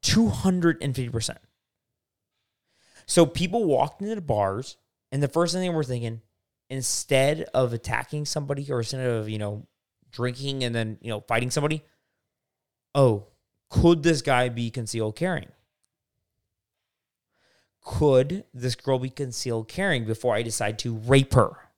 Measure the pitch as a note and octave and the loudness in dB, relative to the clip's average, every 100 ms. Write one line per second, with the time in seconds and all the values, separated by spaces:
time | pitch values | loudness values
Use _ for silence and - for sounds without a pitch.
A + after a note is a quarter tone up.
0 | - - A3+ - F#3+ F3+ E3+ D#3+ C#3 B2+ | 2 4 4 2 0 4 2 2 -2 -4
1 | A#2+ A#2+ - - _ _ _ _ _ _ | -4 -4 -6 -8 _ _ _ _ _ _
2 | _ _ _ _ _ _ _ _ _ - | _ _ _ _ _ _ _ _ _ -20
3 | - - D#3 - F3+ A3 G3 C3 D3+ - | 0 4 4 4 -2 0 2 2 0 -4
4 | G3+ A3 D#3 G#2 G2 G2 C3 - _ _ | -8 -8 -2 0 0 -2 -8 -16 _ _
5 | _ C3+ C#3+ D#3+ F3 F3 F#3 E3 C3 B2 | _ -2 0 2 0 0 -2 -2 -2 -4
6 | A#2 A#2 _ _ _ _ _ C3+ B2+ - | -6 -8 _ _ _ _ _ -8 -4 -6
7 | - C3+ C#3 D#3 - - B2 A#2 - A2+ | 2 2 4 0 -2 0 0 -2 -4 -4
8 | - D3+ D3 D#3 C#3+ C#3 C#3+ C3 A2+ C3 | -4 -8 -6 -6 -4 -6 -4 -4 -4 -4
9 | B2+ A2+ G#2+ G#2+ G#2 G2+ - _ _ _ | -2 -2 -4 -4 -6 -8 -12 _ _ _
10 | _ - B2 B2 C#3 C3+ B2 A#2 A2 G#2+ | _ -6 -6 -4 -6 -4 -2 -2 -2 -6
11 | A#2 G#2+ - A#2 B2 D3+ D3 D#3 _ _ | -8 -8 -2 0 0 0 -2 -2 _ _
12 | _ _ _ _ _ _ _ _ _ C#3+ | _ _ _ _ _ _ _ _ _ 4
13 | C3 G#2 - _ _ _ _ - E3 E3+ | 4 4 -6 _ _ _ _ 4 6 6
14 | D3+ D#3 C3+ B2+ B2+ A#2 A#2 A#2+ A2 A#2 | 4 0 2 2 2 -2 -6 -6 -6 -4
15 | G#2+ G#2 F3 E3 - _ _ _ _ _ | -4 -2 -4 -4 -8 _ _ _ _ _
16 | _ _ _ _ _ _ _ _ _ _ | _ _ _ _ _ _ _ _ _ _
17 | _ _ _ _ _ _ _ _ - - | _ _ _ _ _ _ _ _ -8 0
18 | D3 C3 C#3+ F#3 - B2+ B2 A#2+ - C3 | 4 4 4 -4 -10 -8 -6 -4 -2 -2
19 | B2+ - C#3 - B2+ A2+ A2 - G3 C#3 | -2 -8 -8 -6 -4 -4 -6 -4 0 0
20 | A2 A2 B2 A2 A#2 A2 G#2+ A2 B2 A2+ | -2 -2 0 0 -2 -2 -4 -4 -6 -6
21 | A2+ C#3 C3+ C3 G2 - - | 4 4 6 4 4 0 -20